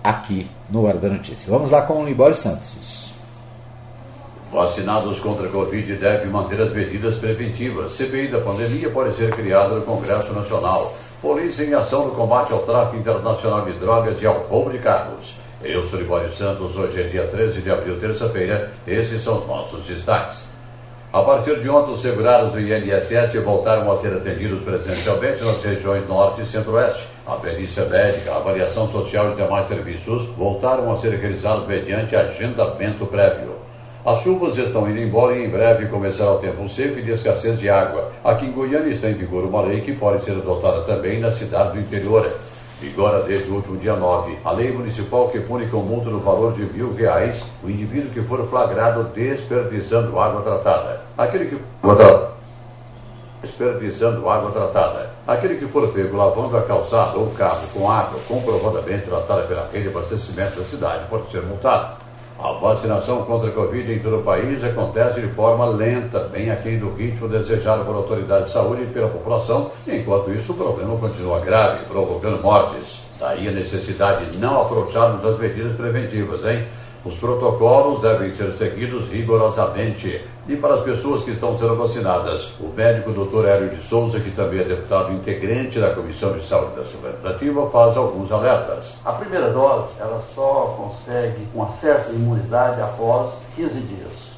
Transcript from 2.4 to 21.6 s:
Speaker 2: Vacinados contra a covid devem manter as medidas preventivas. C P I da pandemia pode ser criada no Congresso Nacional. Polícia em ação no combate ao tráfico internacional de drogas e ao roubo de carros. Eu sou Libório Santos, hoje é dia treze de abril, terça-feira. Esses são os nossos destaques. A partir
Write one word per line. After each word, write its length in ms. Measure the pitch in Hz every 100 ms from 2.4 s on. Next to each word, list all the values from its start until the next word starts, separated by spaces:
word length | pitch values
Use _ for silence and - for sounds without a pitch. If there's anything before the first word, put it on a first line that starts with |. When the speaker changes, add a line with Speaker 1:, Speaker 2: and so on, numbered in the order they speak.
| - 82 - - - - - - - - - - - - - - - - - - -
Speaker 2:
Vacinados 680 | 95 87 87 95 107 101 92
contra 260 | 107 87 90
a 60 |
covid 440 | 98 92 101 101 95
devem 300 | 98 104 98
manter 280 | 101 92 101
as 140 | 110
medidas 460 | 107 90 95 110 107
preventivas. 760 | 113 110 117 - 123 95 69 -
C 100 | 131
P 180 | 135
I 40 | 139
da 100 | -
pandemia 500 | - 101 117 131 -
pode 260 | 131 127 107
ser 140 | 113
criada 460 | 110 101 95 - 110
no 80 |
Congresso 500 | 98 95 92 98 -
Nacional. 580 | 101 101 107 90 95 - - - -
Polícia 420 | 147 147 170 - 147
em 80 | 143
ação 320 | - 139 143
no 80 | 120
combate 360 | 113 - -
ao 80 | 107
tráfico 380 | - 117 117 113
internacional 680 | 110 107 - - 110 - 90
de 80 |
drogas 460 | 87 113 117 110 98
e 60 | 107
ao 140 | - -
roubo 240 | 101 -
de 80 | -
carros. 560 | - - - - - - - -
Eu 240 | - 87 87
sou 140 | 90
Libório 340 | 87 82 85
Santos, 420 | - 101 98 90 90
hoje 240 | 80 92
é 40 |
dia 240 | 87 90 82
treze 340 | 101 110 92
de 80 | 92
abril, 300 | 92 90 87
terça-feira. 720 | 104 - 113 101 90 - - - -
Esses 360 | 104 117 110
são 140 | - 104
os 100 | -
nossos 380 | 71 - - 87
destaques. 640 | 87 87 101 87 - - - - - - - -
A 80 | -
partir 380 | 143 135 123 147